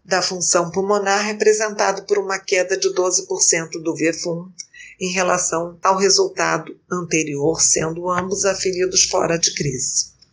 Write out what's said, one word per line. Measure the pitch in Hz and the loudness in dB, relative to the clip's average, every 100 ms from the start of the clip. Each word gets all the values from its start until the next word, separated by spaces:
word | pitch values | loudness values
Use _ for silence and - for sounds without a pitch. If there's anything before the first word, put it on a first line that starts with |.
| - | -2
da | 185 | 0
função | 180 185 175 175 170 | 0 -2 0 2 0
pulmonar, | 190 196 208 196 202 208 | -2 0 2 2 0 0
representado | 208 214 214 214 208 202 190 | 2 4 4 0 0 0 0
por | - 202 | 0 -2
uma | 190 190 | 0 -4
queda | - 185 180 190 | 0 0 2 0
de | 190 | 0
doze | 180 185 175 180 | 2 0 0 -2
por | 180 | 0
cento | - 165 165 175 | 2 2 -2 -6
do | 160 | -4
vefum | 147 160 160 175 165 185 - - - - - | 0 0 0 -4 -6 -8 -16 -20 -20 -20 -6
em | 185 | -4
relação | 185 180 180 - 165 175 170 | 0 2 0 0 -2 -4 0
ao | 190 190 | 2 4
resultado | 196 196 190 - 165 165 156 - - | 4 4 2 0 0 0 -4 -16 -6
anterior, | 180 170 160 151 143 147 160 | -6 0 -2 0 0 0 2
sendo | - - 160 165 175 | 2 2 -2 -4 -4
ambos | 180 190 196 196 | -2 -2 -2 -2
aferidos | 190 190 180 180 180 | -2 -2 -2 0 2
fora | - 185 165 165 | 2 2 0 0
de | - | 0
crise. | - 147 127 - - - _ _ | -2 -4 -4 -4 -4 -4 _ _